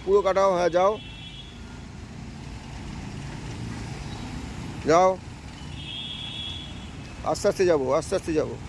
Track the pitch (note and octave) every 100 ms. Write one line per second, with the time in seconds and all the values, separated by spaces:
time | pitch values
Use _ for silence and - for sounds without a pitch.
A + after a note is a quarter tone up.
0 | - G3+ F#3+ F#3 G3 F3+ F3 E3 F#3+ G#3+
1 | - - - - - - - - - -
2 | - - - - - - - - - -
3 | - - - - A#1 A1+ A1+ A#1 A1+ -
4 | - - - - - - - - - E3
5 | F#3 F#3 - - - - - - - -
6 | - - - - - - - - - -
7 | - - - D#3 G3+ - F#3 D#3+ C3 D3
8 | D#3 F#3+ - D#3 A#2+ A#2